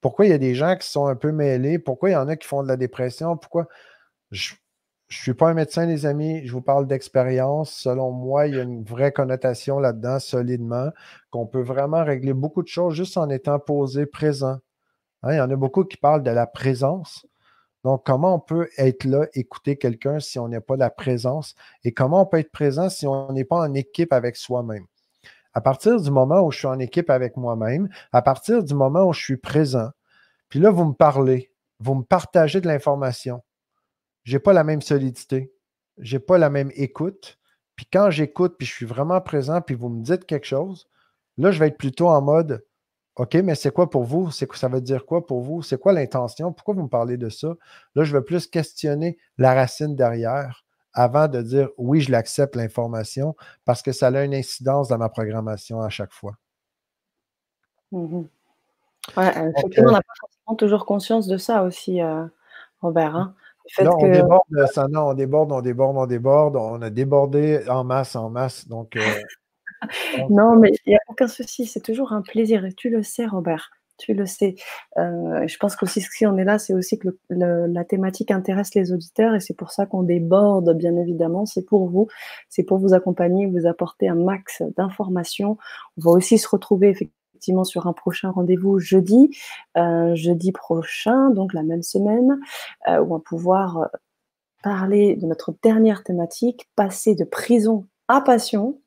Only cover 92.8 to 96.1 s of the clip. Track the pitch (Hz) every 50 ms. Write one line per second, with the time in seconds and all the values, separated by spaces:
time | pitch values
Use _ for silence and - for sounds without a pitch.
92.8 | - - 170 165 160 170 170 156 156 - 170 165 170 175 185 190 196 185 170 165
93.8 | 160 - - - _ _ _ _ _ _ _ _ _ _ _ _ - 202 202 190
94.8 | 190 190 202 208 208 202 185 - 170 160 160 160 - - 165 _ - 226 220 220
95.8 | 220 220 208 196 - -